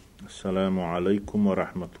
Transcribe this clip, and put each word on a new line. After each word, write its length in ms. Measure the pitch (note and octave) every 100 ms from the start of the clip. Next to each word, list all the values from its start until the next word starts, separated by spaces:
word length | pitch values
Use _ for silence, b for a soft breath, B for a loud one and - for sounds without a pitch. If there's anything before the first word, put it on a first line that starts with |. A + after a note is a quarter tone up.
| B - -
السلام 540 | - G2 F#2+ F#2+ F#2+
عليكم 640 | F2 F2 F2+ G#2 G2+ G#2+ G2+
ورحمة 500 | F#2 F2+ F2+ E2+ -